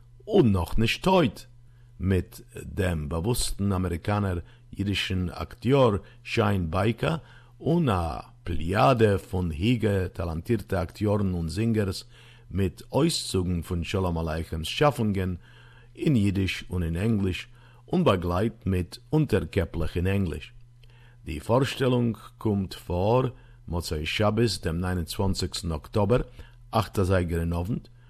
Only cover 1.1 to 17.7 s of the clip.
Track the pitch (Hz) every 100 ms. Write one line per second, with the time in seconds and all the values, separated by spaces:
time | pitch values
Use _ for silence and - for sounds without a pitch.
1.1 | 190 135 - - - - - - - 95
2.1 | 95 85 - - - 69 76 92 82 73
3.1 | 82 92 123 - - 101 95 92 85 -
4.1 | 104 101 87 - - - - 98 95 -
5.1 | 92 90 - 82 - 110 139 123 101 -
6.1 | - - - 104 101 82 92 104 117 143
7.1 | 165 - - - - 123 170 147 92 82
8.1 | 60 - - - 78 82 98 135 127 110
9.1 | 98 - 92 90 80 107 123 104 98 92
10.1 | - 85 82 82 113 - 92 85 - 104
11.1 | 101 98 90 82 85 117 107 98 92 -
12.1 | - - - - 87 95 - - 127 165
13.1 | - - 95 90 87 82 87 80 98 92
14.1 | 82 82 78 80 82 78 - 147 - 110
15.1 | 98 92 87 - - - - - - -
16.1 | 127 101 95 92 - - 92 82 82 110
17.1 | 110 95 85 - - -